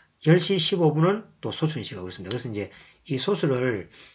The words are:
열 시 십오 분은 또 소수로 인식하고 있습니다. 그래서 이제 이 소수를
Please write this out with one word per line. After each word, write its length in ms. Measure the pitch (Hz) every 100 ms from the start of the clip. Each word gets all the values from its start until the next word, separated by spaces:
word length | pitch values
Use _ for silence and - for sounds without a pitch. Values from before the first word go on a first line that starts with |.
| _ _ 156
열 140 | 175
시 180 | 180 190
십오 360 | - 180 156
분은 320 | 151 175 214 - -
또 100 | 110
소수로 280 | - 156 120
인식하고 280 | 98 98 90
있습니다. 220 | 90 92
그래서 180 | 120 120
이제 220 | 104 95 - - _
이 140 | - 131
소수를 720 | - 180 156 123 131 104 82 - -